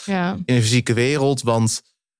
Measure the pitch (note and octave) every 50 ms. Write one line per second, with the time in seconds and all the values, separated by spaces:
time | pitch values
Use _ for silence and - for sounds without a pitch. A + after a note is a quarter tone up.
0 | - - G3 F#3 F3 F3+ G3+ - F3 - B2+ B2 A2 A2 B2 B2 A2+ - A#2 A#2
1 | A#2+ C3+ D3 D3 C3+ C#3 C#3 B2+ - A#2+ A2+ A2+ A2+ A2+ - - - _ _ _
2 | _ _ _